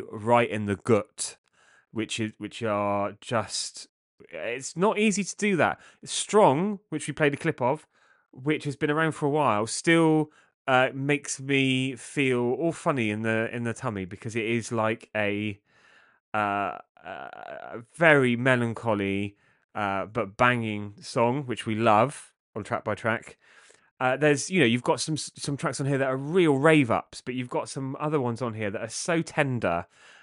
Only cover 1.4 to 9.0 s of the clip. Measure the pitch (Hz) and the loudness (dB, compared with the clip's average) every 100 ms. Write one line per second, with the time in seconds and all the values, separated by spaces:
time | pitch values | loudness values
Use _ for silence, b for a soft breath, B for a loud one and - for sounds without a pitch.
1.4 | _ b b b b 113 107 - 110 - | _ b b b b -8 -6 -4 -4 -6
2.4 | 104 - 110 104 101 101 101 98 - 117 | -12 -6 -2 0 0 0 -2 -6 -4 -4
3.4 | 98 - - - - _ _ _ 67 80 | -2 -6 -8 -12 -20 _ _ _ -16 -10
4.4 | 101 123 131 160 202 196 214 190 185 - | -8 -8 -8 0 0 2 2 2 -4 -2
5.4 | 208 175 107 - B B - - - 208 | 0 2 2 0 B B -10 -8 2 6
6.4 | 180 135 202 202 - 151 151 139 147 139 | 6 6 0 -4 -6 -8 -6 0 0 0
7.4 | 165 151 123 156 _ b b b b - | -2 0 -2 -2 _ b b b b -8
8.4 | 135 156 147 131 151 147 | -2 -2 -2 -4 0 2